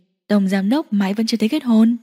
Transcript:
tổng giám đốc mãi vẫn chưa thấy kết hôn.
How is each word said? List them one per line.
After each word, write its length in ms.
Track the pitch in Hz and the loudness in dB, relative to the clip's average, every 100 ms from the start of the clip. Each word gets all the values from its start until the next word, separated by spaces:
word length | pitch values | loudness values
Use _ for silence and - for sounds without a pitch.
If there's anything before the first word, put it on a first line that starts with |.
| _ _ - | _ _ -4
tổng 220 | 208 190 | -2 0
giám 200 | 196 196 | -2 0
đốc 240 | 285 311 | -2 -2
mãi 220 | 202 190 | -2 -2
vẫn 120 | 208 226 | -2 -4
chưa 100 | 226 | -2
thấy 120 | 220 | -2
kết 160 | 302 | -2
hôn. 320 | 262 220 226 240 | 0 4 4 0